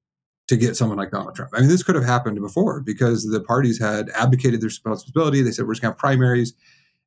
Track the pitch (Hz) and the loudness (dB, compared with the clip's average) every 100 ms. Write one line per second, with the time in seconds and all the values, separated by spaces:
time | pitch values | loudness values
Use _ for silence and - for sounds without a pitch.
0 | _ _ _ _ - 120 117 - 110 101 | _ _ _ _ 0 2 2 0 -2 -2
1 | 95 101 - - - 110 139 180 185 165 | -6 -8 -8 -12 -6 2 4 4 2 0
2 | 123 123 117 104 101 170 208 156 123 - | 2 0 -2 -6 -4 -2 -2 -2 -6 0
3 | 120 113 110 107 - 123 127 110 107 104 | 0 0 -2 -4 0 2 2 0 -2 -2
4 | 107 110 127 127 131 113 110 - 110 104 | -4 0 2 4 2 0 -4 -6 -6 -8
5 | - 156 151 139 120 117 110 120 117 - | -4 -2 2 2 0 -2 -6 -4 -6 -2
6 | 139 131 123 120 117 - _ _ _ _ | 0 2 4 2 0 -6 _ _ _ _